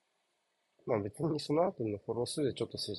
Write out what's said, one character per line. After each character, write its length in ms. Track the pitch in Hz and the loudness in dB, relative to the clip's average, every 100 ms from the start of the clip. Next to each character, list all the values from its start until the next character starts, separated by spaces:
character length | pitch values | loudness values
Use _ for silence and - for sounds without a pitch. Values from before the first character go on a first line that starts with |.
| - _ _ _ _ _ _ _ | -20 _ _ _ _ _ _ _
ま 120 | - 113 | 0 0
あ 40 | |
別 200 | 101 - | 0 -2
に 180 | 156 151 | -2 0
そ 120 | - | 0
の 120 | 151 180 | 2 2
後 180 | - | 2
の 140 | 110 101 | -2 -2
フ 140 | - | -4
ォ 20 | |
ロ 80 | 113 | -2
ー 20 | 123 | -2
ス 140 | - | 0
ル 80 | 139 | 0
ー 20 | |
で 40 | |
ち 80 | - | 0
ょ 40 | 113 | -4
っ 20 | |
と 80 | - | -4
ス 160 | - | -6